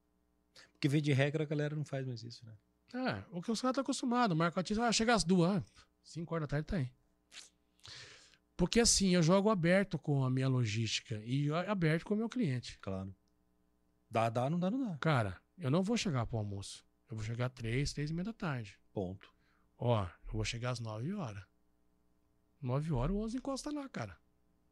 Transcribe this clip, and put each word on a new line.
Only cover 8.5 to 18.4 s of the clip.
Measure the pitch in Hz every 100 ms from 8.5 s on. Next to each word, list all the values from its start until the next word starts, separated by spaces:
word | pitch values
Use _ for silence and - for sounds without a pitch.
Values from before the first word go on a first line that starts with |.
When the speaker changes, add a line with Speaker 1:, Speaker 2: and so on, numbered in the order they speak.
| -
Speaker 2:
Porque | 175 226
assim, | 233 - 196 180
eu |
jogo | 160 196 202
aberto | 208 165 185 196 156
com | - 139
a | 131
minha | 131 135
logística | 127 113 110 110 - - 107 110
e | 139 147
a-, | 160 185
aberto | 208 160 165 -
com |
o | 214
meu | 226
cliente. | 254 175 127 - -
Speaker 1:
Claro. | - 95 95 95 _ _ _ _ _ _ _ _ -
Dá, | 113 113
dá, | 117 135
não | 170
dá, | 180
não | 262 240
dá. | 156
Speaker 2:
Cara, | 160 135 101 90 _ -
eu | 131
não | 160
vou | 196 233
chegar | 202 131 110
pro | 113
almoço. | 104 98 - - - _ -
Eu | 110
vou | 107
chegar | 117 123
três, | 127 113 123 143
três | - 151
e |
meia | 165 196
da |
tarde. | -